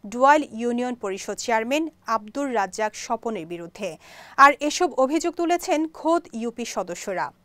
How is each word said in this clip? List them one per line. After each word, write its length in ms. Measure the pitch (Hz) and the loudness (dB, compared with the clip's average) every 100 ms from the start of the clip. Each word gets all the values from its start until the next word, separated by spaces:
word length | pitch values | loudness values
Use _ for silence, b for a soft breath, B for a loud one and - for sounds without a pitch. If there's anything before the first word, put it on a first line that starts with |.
| 202 | -10
ডুয়াল 300 | 240 269 302 269 220 | 4 6 6 4 -4
ইউনিয়ন 340 | 240 240 247 240 | -2 -2 -2 -4
পরিষদ 320 | 202 190 - 202 | -6 -6 -8 -6
চেয়ারম্যান 400 | - 226 233 285 320 _ - | 0 0 0 -2 -2 _ -4
আব্দুর 340 | 226 214 277 285 226 | -4 -4 -6 -2 -2
রাজ্জাক 340 | 190 - 214 - | -2 -2 -6 -6
স্বপনের 420 | - 226 233 214 160 | -6 -6 -4 -8 -8
বিরুদ্ধে। 380 | 170 170 - 196 156 B B B B | -12 -12 -10 -10 -10 B B B B
আর 80 | 277 - 294 | 8 8 -2
এসব 200 | - 359 247 | 0 0 2
অভিযোগ 280 | 262 311 339 320 | 2 2 -2 -2
তুলেছেন 400 | 339 349 359 302 320 - | -2 0 0 -2 -2 -4
খোদ 240 | 311 339 339 233 | 0 0 -2 -8
ইউপি 260 | 233 233 233 | -8 -6 -8
সদস্যরা। 520 | 220 180 175 - 175 147 _ | -6 -6 -8 -6 -6 -6 _